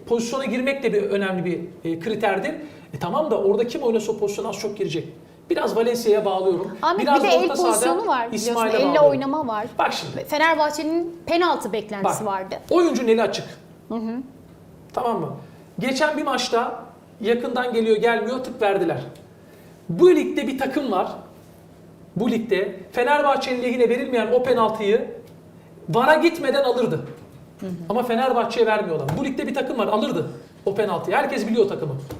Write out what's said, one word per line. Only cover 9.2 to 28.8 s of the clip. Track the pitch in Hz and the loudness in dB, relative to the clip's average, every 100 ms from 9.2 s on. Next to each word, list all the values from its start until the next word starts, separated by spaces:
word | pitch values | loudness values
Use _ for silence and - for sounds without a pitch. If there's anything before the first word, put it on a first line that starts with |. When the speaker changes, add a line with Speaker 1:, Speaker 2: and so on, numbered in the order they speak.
| 262 302 262 | -2 -2 -2
Speaker 2:
var. | 214 226 - | -4 -4 -2
Speaker 1:
Bak | - | -2
şimdi. | 233 160 - - | -2 -6 -8 -4
Speaker 2:
Fenerbahçe'nin | 294 320 311 302 302 302 339 339 - - | 2 2 4 2 0 -2 -2 -2 -6 -2
penaltı | 339 349 277 220 | 2 2 0 -2
beklentisi | 214 202 202 190 151 214 | -4 -6 -2 -2 0 -2
Speaker 1:
Bak, | |
Speaker 2:
vardı. | 190 190 - - | -4 -6 -8 0
Speaker 1:
oyuncunun | 339 339 254 240 | 4 4 2 2
eli | 226 | 4
açık. | 214 - - - - - - | 2 -2 -8 -14 -20 -20 -10
Speaker 2:
Hı | 226 | -6
hı. | 220 240 262 - - - - - - | -6 -8 -10 -16 -20 -20 -20 -20 -10
Speaker 1:
Tamam | - 240 208 | -4 -2 -2
mı? | 151 131 - - - - | -4 -8 -16 -20 -18 -6
Geçen | 247 269 302 302 | -4 0 0 0
bir | |
maçta | 302 247 - 233 254 - - - - - | -2 -2 0 -2 -2 -6 -14 -20 -20 -6
yakından | 214 233 262 247 247 | 0 0 0 -4 -2
geliyor | 226 226 214 | 0 2 2
gelmiyor | 233 220 214 254 | 2 0 -2 -6
tık | - - | -6 -2
verdiler. | 208 196 170 135 - - - - - - - - - | 0 2 0 -2 -6 -14 -20 -20 -20 -20 -20 -16 -6
Bu | 170 359 311 | 6 6 6
ligde | 247 302 233 | 2 -2 -4
bir | 262 | -4
takım | 262 311 262 | -2 -2 -2
var. | 185 202 - - - - - - - - - - - | -2 -2 -6 -16 -20 -20 -20 -20 -20 -20 -20 -10 -4
Bu | 233 | 0
ligde | 226 - 185 196 - - | 0 0 0 -2 -6 -8
Fenerbahçe'nin | 247 254 294 285 262 269 247 | -2 2 4 4 2 0 -2
lehine | 247 240 226 | -2 2 2
verilmeyen | 240 269 247 220 | 2 0 0 2
o | 247 | 2
penaltıyı | 254 233 220 214 202 233 - - - - - - - - - | 4 2 2 0 2 0 0 -12 -16 -20 -20 -20 -20 -14 -2
vara | 220 277 311 | 2 6 6
gitmeden | 339 320 269 277 | 4 2 0 2
alırdı. | 262 240 220 156 - - - - - - | 2 2 0 -2 -6 -14 -20 -20 -20 -14
Speaker 2:
Hı | 190 | -10
hı. | 175 165 | -8 -4
Speaker 1:
Ama | 214 | -2
Fenerbahçe'ye | 233 226 262 240 214 240 220 | 0 0 2 0 0 2 2
vermiyorlar. | 214 | 2